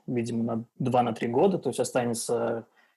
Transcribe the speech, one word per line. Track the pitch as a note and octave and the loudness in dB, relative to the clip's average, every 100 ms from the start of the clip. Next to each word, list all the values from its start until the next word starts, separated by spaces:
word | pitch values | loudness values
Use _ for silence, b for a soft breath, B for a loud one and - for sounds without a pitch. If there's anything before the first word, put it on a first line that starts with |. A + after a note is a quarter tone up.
| - | -4
видимо, | B2 A#2 A2+ | -2 -2 -2
на | A#2 A2+ A2+ - | -2 -2 -6 -4
два, | B2+ B2 | 2 2
на | A#2+ | 2
три | A2 A#2 | 0 0
года, | A#2+ G3 F3+ | 4 4 2
то | C3+ | -2
есть | A#2 | -2
останется, | A#2+ C3 A#2+ A#2 - A#2 A#2 A#2 - _ _ | -2 0 0 -2 -2 0 0 -2 -8 _ _